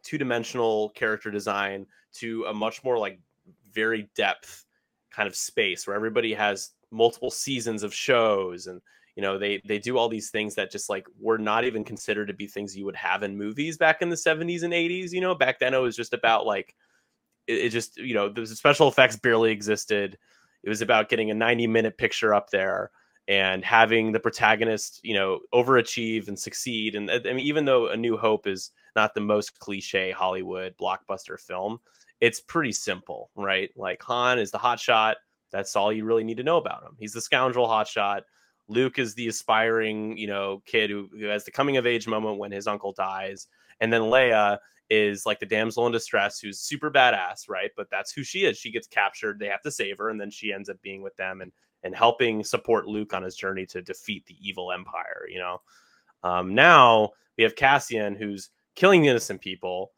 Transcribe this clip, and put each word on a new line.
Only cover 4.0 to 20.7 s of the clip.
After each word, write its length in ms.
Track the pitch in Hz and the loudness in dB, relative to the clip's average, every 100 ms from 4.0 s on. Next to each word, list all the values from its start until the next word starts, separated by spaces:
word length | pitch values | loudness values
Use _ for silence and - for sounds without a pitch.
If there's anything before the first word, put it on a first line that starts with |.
| 104 - | -6 -2
depth 500 | 101 - - - _ _ _ _ _ | 0 -2 -8 -20 _ _ _ _ _
kind 160 | - 104 | -6 -4
of 80 | - | -4
space 520 | - - 101 87 - | -6 -2 -2 -2 -6
where 80 | 101 | -4
everybody 400 | 110 110 113 104 | -2 0 -2 0
has 340 | 104 98 - _ _ | 0 -2 -8 _ _
multiple 400 | 113 117 - 127 | 4 4 4 -8
seasons 500 | - - 131 113 110 | -6 -6 -4 -4 -4
of 100 | 104 | -6
shows 760 | - - 123 113 101 92 87 92 | -6 2 4 4 2 -2 -8 -14
and, 120 | 90 _ _ _ - | -16 _ _ _ -6
you 80 | |
know, 160 | 98 98 | -4 -2
they, 200 | 101 101 101 | -2 -4 -4
they 140 | 104 | -4
do 180 | 117 123 | -2 0
all 100 | 117 | 0
these 220 | 113 104 | -2 -6
things 240 | 110 107 | -6 -4
that 180 | 104 98 | -4 -6
just, 160 | 101 - | -8 -6
like, 200 | 98 - _ | -6 -8 _
were 180 | 107 113 | -2 0
not 280 | 107 110 123 | 2 0 0
even 180 | 110 | -4
considered 440 | 104 107 - 104 104 | -8 -10 -4 -4 -4
to 60 | |
be 120 | 98 101 | -8 -10
things 320 | - 101 95 | -10 -10 -8
you 80 | 98 | -10
would 100 | 92 | -6
have 280 | 92 98 | -4 -2
in 120 | 101 98 | -4 -6
movies 400 | 104 113 156 156 | -8 -6 -6 2
back 280 | 160 160 | 2 2
in 60 | 170 | -2
the 60 | 165 | 0
seventies 460 | - 160 170 175 | 0 0 -2 -4
and 120 | 170 | -2
eighties, 380 | 170 170 180 185 | 0 -2 -4 -6
you 80 | 180 | -2
know? 140 | 185 | -2
Back 240 | 170 131 131 | 2 2 4
then 140 | 127 | 2
it 60 | 131 | 2
was 160 | 127 110 | 2 -2
just 180 | 113 | -4
about, 320 | 120 117 113 110 | 2 4 4 2
like, 300 | 101 - _ _ _ _ _ _ _ - | -2 -4 _ _ _ _ _ _ _ -4
it, 100 | 117 | 0
it 120 | 117 | 0
just, 280 | 117 - - | -2 -6 -10
you 160 | 123 | -4
know, 160 | 110 101 | -2 -2
the 160 | 104 110 | -4 -8
special 420 | 110 147 147 147 | 0 2 6 4
effects 280 | 135 127 113 | 6 4 4
barely 340 | 123 113 113 | 2 4 4
existed. 680 | 107 104 104 - 104 101 - _ _ _ _ | 2 -2 -2 0 -2 -2 -8 _ _ _ _
It 60 | |
was 120 | - | -6